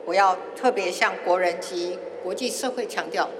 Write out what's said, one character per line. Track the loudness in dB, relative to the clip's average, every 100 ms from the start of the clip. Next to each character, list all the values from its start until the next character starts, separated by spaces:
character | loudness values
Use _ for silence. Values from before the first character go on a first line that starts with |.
我 | 2
要 | 6 6 4 -4
特 | 0 2
别 | 2 -2
向 | 2 0 2
国 | 2 4
人 | 4 0
及 | -6 -4 -4 -6 -10 -8
国 | -6
际 | -4 -4
社 | -2 -4
会 | -2 -4
强 | -4 -4
调 | -2 -2